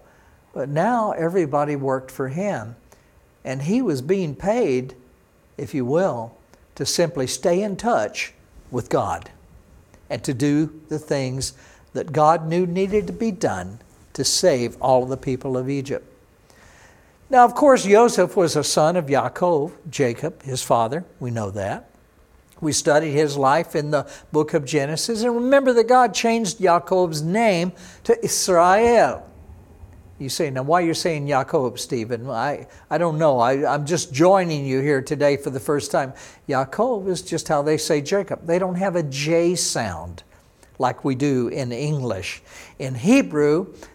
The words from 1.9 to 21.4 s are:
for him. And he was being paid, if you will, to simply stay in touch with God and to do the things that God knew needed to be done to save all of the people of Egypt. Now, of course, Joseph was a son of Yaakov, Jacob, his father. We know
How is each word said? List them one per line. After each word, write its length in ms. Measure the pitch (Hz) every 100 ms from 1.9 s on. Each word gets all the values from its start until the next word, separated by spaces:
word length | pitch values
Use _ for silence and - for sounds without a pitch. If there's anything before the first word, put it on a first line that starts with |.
| 131 131
for 180 | - 131
him. 480 | 147 208 151 110 117 _ _ _ _ _ _
And 200 | - 131
he 180 | 143 226
was 220 | 247 139
being 320 | 131 196 170
paid, 600 | 135 185 233 202 127 131 - _ _ _ _ _ -
if 160 | 143
you 140 | 151 120
will, 500 | 156 185 123 117 - _ _ _
to 100 | -
simply 420 | 139 - 170 151 127
stay 360 | - 190 175
in 140 | 208 190
touch 580 | 233 202 107 - - - _ - -
with 200 | 123 117
God 400 | 151 101 85 - - - - _ - _ - _
and 120 | 139
to 120 | -
do 440 | 127 147 147 156 - -
the 80 | 151
things 560 | 151 143 131 131 123 - - - _
that 180 | 131 -
God 340 | 151 151 165 160
knew 200 | 170 180
needed 400 | 175 196 208 196
to 80 |
be 160 | 180 226
done 480 | 180 143 95 90 110 - _ _
to 120 | -
save 520 | 131 - 185 135 120 -
all 220 | 127 131
of 40 | 127
the 80 | 131
people 400 | 139 127 139 127
of 140 | 131
Egypt. 340 | 139 127 123 - _ _ _ _ _ - - - _ _ _ _
Now, 160 | 254 240
of 80 |
course, 300 | 202 294 254
Joseph 520 | 185 202 240 233 180 -
was 200 | 165 151
a 80 |
son 320 | 135 - 156 180
of 100 | 143
Yaakov, 640 | 139 120 - 180 160 139 - 160
Jacob, 540 | 131 131 120 147 -
his 200 | 135 127
father. 440 | - 123 113 147 180 -
We 120 | 123
know 200 | 117